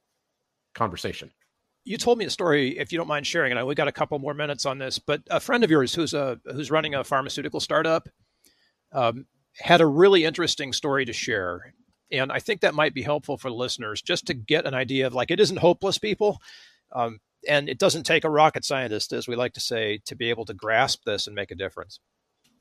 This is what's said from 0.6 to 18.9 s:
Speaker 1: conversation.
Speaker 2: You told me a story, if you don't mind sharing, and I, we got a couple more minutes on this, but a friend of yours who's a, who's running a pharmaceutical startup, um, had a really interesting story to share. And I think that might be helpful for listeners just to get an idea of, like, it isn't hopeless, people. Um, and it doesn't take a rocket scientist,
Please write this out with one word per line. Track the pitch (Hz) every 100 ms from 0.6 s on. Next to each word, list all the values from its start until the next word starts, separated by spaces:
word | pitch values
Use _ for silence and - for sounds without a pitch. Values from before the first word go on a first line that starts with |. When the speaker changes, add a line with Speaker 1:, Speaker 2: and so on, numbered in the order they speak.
| _
Speaker 1:
conversation. | - 110 85 101 87 73 _ _ _ _ _
Speaker 2:
You | - 220
told | 240 240
me | 175
a |
story, | - 180 147 131 139
if | 143
you | 165
don't | 160
mind | 147 135
sharing, | 170 135
and | 123
I, |
we | 127
got | 147 143
a |
couple | - 151 147
more | 139
minutes | 147 151 143 139
on | 135
this, | 135 -
but | - 147 -
a | 165
friend | - 247
of | 208
yours | 156 123
who's | 170 151
a, | 147 135 117
who's | 135 131 135
running | 156 156
a | 143
pharmaceutical | 120 139 135 - 135 151
startup, | - 151 160 160 - _ _ _ _ _ _ _ _
um, | 143 120 120 135 _ _
had | - - 175
a | 160
really | 143 196 190 156
interesting | 160 160 - 135
story | 117 151 139 123
to |
share. | 107 - 107 90 87 - _ _ _ _
And | 131 135
I | 127
think | - 202
that | 190
might | 147 156
be | 143
helpful | 113 147 - 135
for | 131
listeners | 117 123 - 110 104
just | - 175 -
to |
get | 131 107 151 156
an |
idea | 135 123 135 131
of, |
like, | 123 120
it | 185
isn't | 185 180
hopeless, | 175 175 196 -
people. | 214 - 208 - - - - _ _
Um, | 127 117 110 _ _ -
and | 147 143
it | 131
doesn't | 190 151
take | 151 165
a | 160
rocket | 151 156 135
scientist, | - 135 123